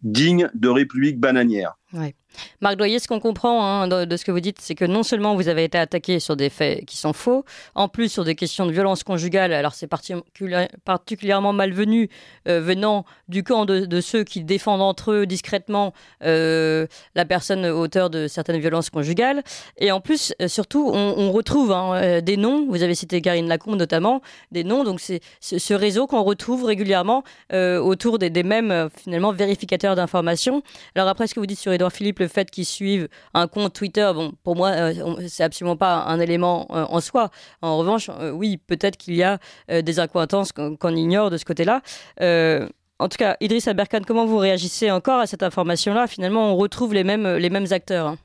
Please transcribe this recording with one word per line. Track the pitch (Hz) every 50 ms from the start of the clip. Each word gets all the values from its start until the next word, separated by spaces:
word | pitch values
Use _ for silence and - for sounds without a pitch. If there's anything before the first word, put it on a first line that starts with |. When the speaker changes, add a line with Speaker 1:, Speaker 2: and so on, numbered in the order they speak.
| -
Speaker 1:
dignes | 113 107 117 147 165 180 175 175 156 -
de | 117 107 123
république | 123 131 143 139 - 127 135 147 147 123
bananière. | 117 135 127 127 123 120 110 101 95 82 - _ _ _ 180
Speaker 2:
Ouais. | 170 160 147 143 _ _ _ _ - - - _ _
Marc | - 202 202
Doyer, | 190 208 202 220 240
ce | - -
qu'on | 247 214
comprend, | 226 233 214 - - 240 240 233 214
hein, | 196 196 202 196 185
de, | 180 185 180
de | 170 170 175
ce | -
que | -
vous | 185 175
dites, | 165 196 196 -
c'est | - - 170
que | - 190
non | 175 180 214
seulement | 226 - - 214 202 214 208
vous | 190 185 160
avez | 165 156 165
été | 165 - 175
attaqué | 165 156 - 175 - - 180 170
sur | 151 - 160
des | 143 139 139
faits | - - 147 143 147 - -
qui | - - -
sont | - 160 156
faux, | - - 247 247 262 277 - - - - - _
en | - 196 196
plus | _ - 233 220
sur | - - 180
des | 160 160
questions | 156 - 165 - - 190
de | 175 156
violence | 170 196 196 190 185 -
conjugale, | - 196 170 160 180 170 196 190 180 165
alors | 147 143 147 -
c'est | - - 151
particuli-, | - 151 - - 190 175 170 _ _ - 196 190 180 180 180 - - 190 _
particulièrement | - 190 180 _ - 226 196 - 202 196 196 196 202 202
malvenu, | 202 196 190 185 185 214 214 220 233 226 190 - - - - - - _ -
euh, | 175 170
venant | 160 170 185 185 202 214 214 202 185 - - _ _ -
du | 175 196 185
camp | - 254 226 214
de, | 190 196 190 190
de | 180 170 175
ceux | 175 - - 226 208
qui | - - 196 160
défendent | 156 190 190 - 214 202 190
entre | 190 196 190 - - - 214
eux | 208 202
discrètement, | 190 180 185 - - - 196 185 - 208 202 202 196 - - - - _ _ -
euh, | 160 165 160 165 160 160 160 160 160 156 160 160 160 - - - _ _
la | 180 175
personne | 151 185 180 - - 196 190 185
auteure | 175 160 165 165 160 - 190 185 180
de | 160 160 156 147
certaines | - - 160 - 170 165
violences | 147 165 160 165 160 -
conjugales. | - 160 143 147 170 175 233 254 277 285 277 - - - - - - -
Et | - 202 190
en | 196
plus, | 185 - 311 294 - - - _
euh, | 180 180
surtout, | - - 202 - - 285 302 277 -
on, | 202 202 202 202 -
on | 202 196
retrouve, | 185 214 226 - - 294 277 226
hein, | 196 180 185 185 185
euh, | 185 185 180 175 170
des | 170 170 202
noms, | 202 202 226 269 294 302 269
vous | 202 175 170
avez | 175 175
cité | - - 165 - 180
Karine | 156 180 175 170 170 170
Lacombe | 165 160 - 208 214 202
notamment, | 175 151 - 160 170 208 247 269 262 - - - - _
des | - 175 170
noms, | 175 214 269 285
donc | 220 190 185
c'est | - - 190 165 _ - - _
ce, | - - - 180
ce | - - 208
réseau | 202 196 208 190 208 262
qu'on | 277 - 233 208
retrouve | 190 208 190 - - 247 254 254
régulièrement, | 226 214 190 208 196 196 185 180 196 233 262 269 - - - - _ -
euh, | 190 185 180 180 175
autour | 175 180 190 185 - 240 220 226
des, | 190 175
des | 165 175 175
mêmes, | 185 208 226 233 220
euh, | 185 170 160 156
finalement, | - - - - 175 170 185 208
vérificateurs | 202 180 202 196 202 - - - - 180 - 196 190
d'informations. | 180 180 165 - 180 170 175 170 170 - 262 254 285 277 - - - - - _
Alors | - 190 185
après, | 196 - 233 214
ce | -
que | -
vous | 208 196
dites | 202 -
sur | - 202
Édouard | 185 175 180 180 -
Philippe, | - 202 202 202 -
le | 185 170
fait | - - 190 -
qu'ils | - - 180
suivent | - - - 202 196 202 196 170 147 _ - - - _
un | - 170 170
compte | - 208 208 190 -
Twitter, | - 208 196 160 214 208 202 180
bon, | 156 165 151 147 - _
pour | 180 175
moi, | 170 180 196
euh, | 190 160 170 160 - 170 156
on, | 165 170 - 180 175
c'est | - - 165
absolument | 165 156 - 180 175 175 160
pas | 190 185 175 160 -
un | - 160 170
élément, | 170 170 170 170 175 175 175 170 175 -
euh, | - 160 160 -
en | - 170
soi. | 160 - - 262 233 202 _ - - - - _
En | - 165 160 156
revanche, | 165 175 208 226 208 -
euh, | - - 151 156
oui, | 135 160 202 220 196 156
peut-être | _ _ 180 165 - 202 190 -
qu'il | - - 175
y | 170
a, | 180 185 202 185 - - - - _ -
euh, | - 170 165
des | 156 165 165
accointances | 170 160 _ 180 165 147 - 196 196 190
qu'on, | - - 147 147 156
qu'on | 147 - 175 165
ignore | 165 165 165 175 202 214 202
de | 170 165
ce | -
côté-là. | - 165 - 165 180 220 269 - - - - - - - -
Euh, | - 175 170 170 160 160 160 139 123 - - _ _ _ _ _
en | - 180
tout | - -
cas, | 240 202 185 -
Idriss | - 214 220 233 226 -
Aberkan, | 208 180 202 - - 220 190
comment | - 233 226 233
vous | 220 220 220
réagissez | 190 190 190 180 170 180 - - 226 214
encore | 196 185 - - 262 254
à | 240 202
cette | - 180 -
information-là ? | 180 - - 180 170 175 165 - 214 202 226 247 233
Finalement, | - - 185 185 208 220 220 214
on | 196 180
retrouve | 202 202 - - 247 233 214
les | 202 185
mêmes, | 180 202 220 214 190 175 165
les | 170 175
mêmes | 175 196 202 180
acteurs, | 190 185 - - 190 175 160 151
hein. | 151 - _